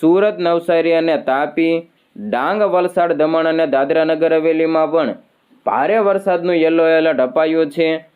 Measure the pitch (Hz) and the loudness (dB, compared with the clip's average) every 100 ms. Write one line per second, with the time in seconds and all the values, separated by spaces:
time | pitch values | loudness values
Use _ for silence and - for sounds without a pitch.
0 | 156 185 208 180 170 170 170 165 165 165 | 2 2 2 0 0 0 0 0 2 0
1 | 165 151 - 135 147 165 165 165 165 _ | 0 -2 -2 -2 -2 -2 0 -2 -6 _
2 | _ - 104 120 143 208 202 180 180 180 | _ -14 -6 -4 -2 0 0 0 0 0
3 | 175 151 156 160 160 160 156 135 143 160 | -2 0 0 0 0 0 0 0 0 0
4 | 160 156 160 160 160 160 160 160 156 160 | 0 0 2 2 0 0 0 0 0 0
5 | 135 95 _ _ _ _ - 107 151 220 | -2 -6 _ _ _ _ -4 -2 0 0
6 | 202 196 196 175 175 175 160 165 165 160 | 0 -2 -2 -2 0 0 2 2 2 2
7 | 160 135 127 160 160 160 156 147 160 160 | 2 0 0 0 0 0 -2 0 -2 -2
8 | 160 | -8